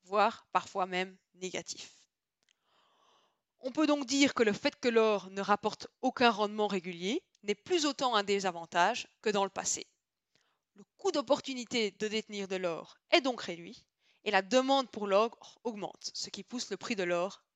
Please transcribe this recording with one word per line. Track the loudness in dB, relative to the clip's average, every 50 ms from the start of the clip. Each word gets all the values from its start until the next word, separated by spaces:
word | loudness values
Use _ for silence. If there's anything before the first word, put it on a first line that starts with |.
voire | _ -2 2 2 4 2 2 -4 -8 _
parfois | -2 -2 -2 -2 -4 -4 -4
même | -2 -2 -2 -4 -4 -8 _ _ _ _
négatif. | -10 -10 -8 -6 -8 -8 -8 -12 -14 -14 -18 -20 _ _ _ _ _ _ _ _ _ _ _ _ _ _ _ _ _ _ _ _ _ _ _ _ _ _ _ _ _ _ _ _ _
On | -10 -6
peut | 0 0 2 2
donc | 2 0 0
dire | -2 2 4 4 4 4
que | 4 2
le | 2
fait | 2 0 -2 -4 -2 0
que | -2 2
l'or | 4 6 6 4 4 0 -2 -6
ne | -8 -4
rapporte | 0 0 0 0 0 -4 -6 -6 -10 -18 _ _
aucun | -4 -4 2 4 4 4
rendement | 4 2 -2 -2 -2 -2 -2 -2
régulier | -2 -4 -6 -6 -8 -6 -4 -4 -4 -4 -6 _ _ _
n'est | -6 -6 -6
plus | -6 _ -2 0 0 0
autant | 0 -2 0 0 2 2
un | 2
désavantage | 2 2 0 0 0 -2 -4 -6 -10 -2 2 4 4 4 2 -2 -6 -12 _ _
que | -4 0
dans | 0 2
le | 0 0
passé. | -2 -6 -4 -4 -6 -6 -8 -14 _ _ _ _ _ _ _ _ _ _ _ _ _ _ _ _ _
Le | -20 -20 _ _
coût | _ -2 0
d'opportunité | 0 0 2 2 2 0 0 -4 -8 -8 -6 -2 0 0 0 0
de | -2 -4 -4
détenir | -2 -2 -4 -4 -6 -8 -8 -6
de | -6 -4
l'or | -4 -2 -4 -4 -6 -8 -12 -20 _ _ _
est | 2 4
donc | 4 2 -2 -4
réduit | -8 -10 -10 -10 -12 -16 -18 -20 _ _ _ _ _ _ _ _
et | -2 2
la | 2 2
demande | 4 4 4 4 4 4 4 2 2 -2
pour | -6 -8 -2 2
l'or | 4 4 4 2 -2 -8 -20 -20 -20 _ -8
augmente, | -8 -6 -6 -8 -10 -10 _ -14 -12 -10
ce | -10 -10 -10
qui | -12 -14 -12
pousse | -10 -10 -10 -8 -8
le | -8
prix | -8 -6 -4 -2
de | -2
l'or | 0 0 0 0 0 -2 -6 -10 _ _ _